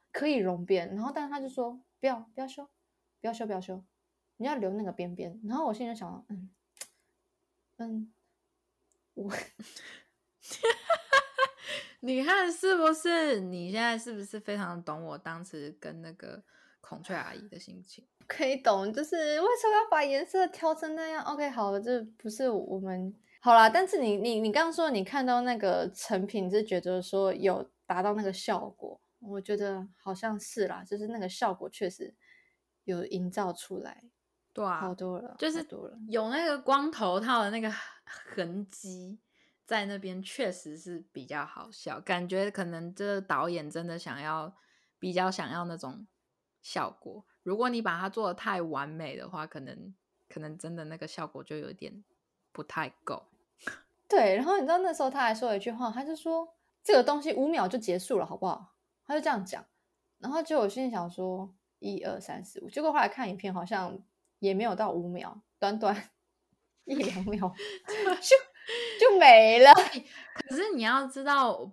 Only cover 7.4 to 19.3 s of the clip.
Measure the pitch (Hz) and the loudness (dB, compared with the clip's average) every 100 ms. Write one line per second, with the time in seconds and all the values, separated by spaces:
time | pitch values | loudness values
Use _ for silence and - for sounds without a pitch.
7.4 | _ _ _ - 233 220 220 _ _ _ | _ _ _ -14 -10 -8 -10 _ _ _
8.4 | _ _ _ _ _ _ _ - 196 - | _ _ _ _ _ _ _ -12 -8 -8
9.4 | - - - - - - _ _ _ _ | -10 -16 -20 -18 -20 -20 _ _ _ _
10.4 | - - 453 - - 640 - 554 554 - | -16 -2 0 0 0 -2 4 2 2 0
11.4 | 523 - - - - - 247 254 285 392 | -2 -2 -10 -10 -10 -10 -4 0 4 4
12.4 | 359 339 381 359 320 311 349 339 302 214 | 2 2 2 4 4 4 2 2 2 0
13.4 | 185 180 175 214 233 226 240 214 202 214 | -2 -8 -6 -2 -2 -2 -6 -12 -10 -10
14.4 | 208 202 180 175 170 151 165 147 165 165 | -6 -6 -6 -8 -10 -10 -10 -12 -12 -12
15.4 | 180 156 143 151 156 165 165 170 - - | -12 -12 -14 -14 -14 -14 -16 -16 -16 -16
16.4 | - _ _ _ - 156 160 170 - - | -20 _ _ _ -18 -16 -10 -10 -8 -12
17.4 | 208 175 - 185 180 - _ _ - - | -16 -20 -18 -20 -20 -20 _ _ -10 -2
18.4 | 277 269 247 196 196 220 311 339 302 | -2 2 4 4 2 -4 -4 -2 0